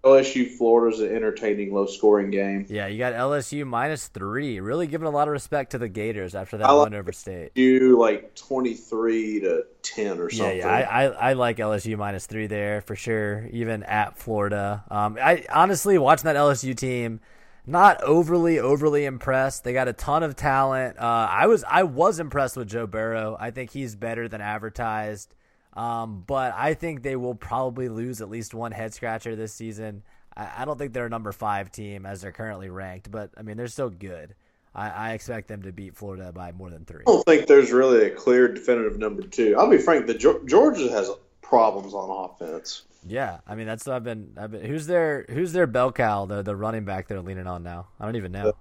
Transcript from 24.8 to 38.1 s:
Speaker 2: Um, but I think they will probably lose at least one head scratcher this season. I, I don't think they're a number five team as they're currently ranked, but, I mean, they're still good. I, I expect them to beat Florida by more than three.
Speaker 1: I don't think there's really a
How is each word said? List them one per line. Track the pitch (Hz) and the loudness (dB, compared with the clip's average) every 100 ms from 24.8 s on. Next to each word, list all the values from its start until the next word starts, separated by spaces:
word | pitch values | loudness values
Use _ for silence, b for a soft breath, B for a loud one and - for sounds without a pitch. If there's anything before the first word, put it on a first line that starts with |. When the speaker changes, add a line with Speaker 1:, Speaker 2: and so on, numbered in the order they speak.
| 117 110 107 104 - _ _ _ _ | -6 -4 -6 -10 -16 _ _ _ _
Speaker 2:
Um, | - 117 117 113 101 90 | -10 -8 -6 -8 -12 -6
but | 135 127 101 | -4 -2 -2
I | 143 | -4
think | 151 165 147 | -4 -8 -8
they | 135 131 | -6 -6
will | 123 | -6
probably | 113 - 120 131 123 127 | -8 -6 -4 -4 -4 -8
lose | 110 120 113 | -6 -8 -10
at | 101 | -12
least | 113 110 | -12 -12
one | 113 117 | -10 -10
head | 110 110 | -8 -10
scratcher | - 117 113 117 110 | -10 -8 -8 -8 -10
this | 110 | -10
season. | - 113 107 110 104 - _ _ | -10 -14 -12 -12 -14 -20 _ _
I, | - 107 - | -16 -14 -10
I | |
don't | 135 143 | -8 -8
think | 143 | -8
they're | 123 | -6
a | 120 | -6
number | 117 104 | -8 -10
five | 98 107 101 98 | -6 -4 -4 -6
team | - 104 101 95 | -14 -14 -12 -12
as | 95 | -12
they're | 95 | -14
currently | - 110 98 95 | -12 -12 -10 -12
ranked, | 92 95 92 - | -12 -12 -14 -14
but, | 107 101 - | -14 -14 -16
I | |
mean, | 107 107 | -14 -10
they're | 120 | -10
still | - 127 | -8 -8
good. | 87 98 87 78 - _ _ _ | -8 -14 -14 -16 -20 _ _ _
I, | - 107 | -12 -10
I | 92 110 | -8 -8
expect | 113 - 113 - | -10 -10 -12 -12
them | 104 | -14
to | 95 | -14
beat | 90 95 | -16 -18
Florida | - 101 95 92 | -14 -14 -12 -14
by | 87 90 | -14 -14
more | 87 92 | -14 -16
than | 82 80 | -16 -18
three. | - - | -2 4
Speaker 1:
I | |
don't | - - | 6 8
think | 156 - | 6 10
there's | 139 120 | 10 10
really | 120 131 120 | 6 8 8
a | 101 | 6